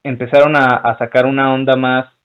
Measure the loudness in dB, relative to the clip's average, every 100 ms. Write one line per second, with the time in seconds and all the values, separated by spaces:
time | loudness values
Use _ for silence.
0 | -10 -8 -4 0 2 4 2 2 -2 -4
1 | -2 0 0 0 0 0 0 0 0 -2
2 | -4 _